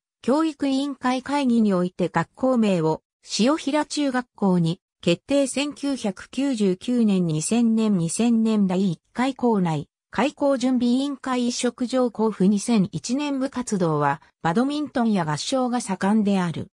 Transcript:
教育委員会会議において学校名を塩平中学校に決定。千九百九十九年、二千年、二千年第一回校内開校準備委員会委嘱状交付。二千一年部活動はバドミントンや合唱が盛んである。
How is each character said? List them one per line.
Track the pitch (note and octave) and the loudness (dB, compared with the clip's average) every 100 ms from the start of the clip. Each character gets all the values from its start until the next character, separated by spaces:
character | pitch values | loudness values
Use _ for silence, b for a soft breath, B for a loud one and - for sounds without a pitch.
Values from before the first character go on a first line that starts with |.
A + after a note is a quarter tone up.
| _ _ | _ _
教 | - D4 | 0 2
育 | D#4+ C#4+ C#4 | 0 -2 -2
委 | |
員 | C4+ C#4+ | -2 -4
会 | C4 B3+ B3+ | -4 -4 -2
会 | C4+ C#4+ | -2 0
議 | C4 A#3 | 2 2
に | G#3+ | 2
お | F3+ | 2
い | F3+ | 0
て | - E3+ | -2 -2
学 | E3 D#3+ | -2 -4
校 | - C4 B3 | -2 0 2
名 | G#3+ F3+ | 2 2
を | D#3+ D#3 _ _ - - | 0 -2 _ _ -6 0
塩 | A#3+ D#4+ | 2 0
平 | C#4 D4+ | 0 -2
中 | D4 D4+ C#4+ | -2 -2 -2
学 | B3+ - | -2 -6
校 | - G3 F3+ | -2 0 2
に | E3 E3+ _ _ | 2 -2 _ _
決 | F3 E3+ | 0 0
定。 | - C#4 C4+ | 0 0 0
千 | C4 D4 | -2 -6
九 | C#4 C#4+ C4 | -6 -4 -4
百 | G#3 - - | -4 -8 -8
九 | - C#4 | -4 -2
十 | A3+ G3 F3+ | 0 0 0
九 | - A#3+ | -2 2
年、 | G#3+ F#3 E3+ | 2 2 0
二 | D#3 | -2
千 | - A#3 A3+ | 0 2 2
年、 | A3 A3 F#3 | 2 2 2
二 | E3 | 0
千 | - A#3+ A3+ | 0 2 2
年 | A3 G#3+ F#3+ | 2 2 2
第 | F#3 G3+ | 2 0
一 | D#3+ _ | -2 _
回 | - C4+ | -4 -4
校 | - A#3+ G#3 | 0 0 2
内 | E3+ D3+ - _ _ | 0 -2 -6 _ _
開 | - C#4 | -2 -2
校 | - C#4 C4+ | 0 0 0
準 | B3 B3+ | 0 0
備 | A#3+ | 2
委 | B3+ | 0
員 | C#4+ C4+ | -2 -6
会 | C4+ B3 A#3+ | -4 -2 -2
委 | |
嘱 | - A#3+ - | -2 -4 -4
状 | A#3+ B3+ B3 | -2 0 0
交 | - A3 | 0 -2
付。 | - F#3+ | 2 2
二 | G3+ | 2
千 | - A3+ F3 | 2 2 2
一 | - - C4+ | -4 -4 -4
年 | D4 C4+ | -2 -2
部 | C4+ | -4
活 | B3+ A#3+ G3 | -4 -4 -2
動 | E3+ D3+ | 0 2
は | C#3+ D3 b _ | 0 -2 b _
バ | E3 | -2
ド | F3+ | 0
ミ | C#4 D4 | 0 -2
ン | D4 | -4
ト | B3+ | -2
ン | A#3 | 0
や | G3+ D#3 | 0 0
合 | |
唱 | D3+ - C4 B3 | -4 -2 -2 0
が | B3 | -2
盛 | A3 F#3 F#3+ A3 | -4 -2 2 2
ん | |
で | G3+ G3 | 2 0
あ | F3 | 0
る。 | - - | -6 -10